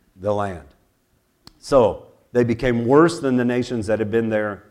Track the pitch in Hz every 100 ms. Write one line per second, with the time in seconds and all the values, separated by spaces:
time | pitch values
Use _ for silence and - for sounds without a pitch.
0 | _ 92 98 104 101 87 - _ _ _
1 | _ _ _ _ - _ - 139 104 -
2 | - _ _ 123 120 113 127 117 117 143
3 | 165 165 139 123 120 123 123 120 104 107
4 | 104 113 113 107 107 92 -